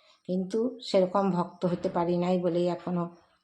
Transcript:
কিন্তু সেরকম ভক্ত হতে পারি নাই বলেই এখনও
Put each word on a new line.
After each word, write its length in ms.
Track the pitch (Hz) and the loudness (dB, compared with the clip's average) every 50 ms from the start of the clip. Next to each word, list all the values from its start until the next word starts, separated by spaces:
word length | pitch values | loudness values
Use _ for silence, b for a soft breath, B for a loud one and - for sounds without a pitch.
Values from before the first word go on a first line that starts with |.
| b b b b _ | b b b b _
কিন্তু 320 | - 180 185 185 185 226 220 226 262 262 - - | -4 -2 -2 -2 -2 0 0 0 -2 -4 -8 -4
সেরকম 460 | - - 196 185 180 - 202 196 196 | 0 2 4 4 4 2 2 2 2
ভক্ত 320 | 175 175 170 - - - - | 2 0 -2 -4 -4 -4 -2
হতে 220 | 175 180 175 - 185 | -2 0 -2 -2 -2
পারি 280 | - 180 170 170 175 | -2 0 0 0 0
নাই 200 | 175 175 180 185 180 | 0 2 2 2 2
বলেই 280 | 175 175 165 175 175 | 2 0 0 2 0
এখনও 380 | 180 170 170 - 180 180 175 170 175 175 b b b b b | 0 -2 -4 -4 -4 -2 -2 -4 -4 -8 b b b b b